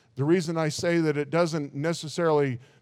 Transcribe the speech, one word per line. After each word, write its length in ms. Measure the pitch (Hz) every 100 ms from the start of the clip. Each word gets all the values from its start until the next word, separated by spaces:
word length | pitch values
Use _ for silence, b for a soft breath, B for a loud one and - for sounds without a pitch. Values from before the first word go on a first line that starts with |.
| b -
the 100 | 143
reason 320 | 180 160 165
I 120 | 156
say 300 | - 170 170
that 180 | 160 143
it 120 | 143
doesn't 440 | 160 175 160 143
necessarily 880 | 139 160 165 156 - 165 151 139 120 B B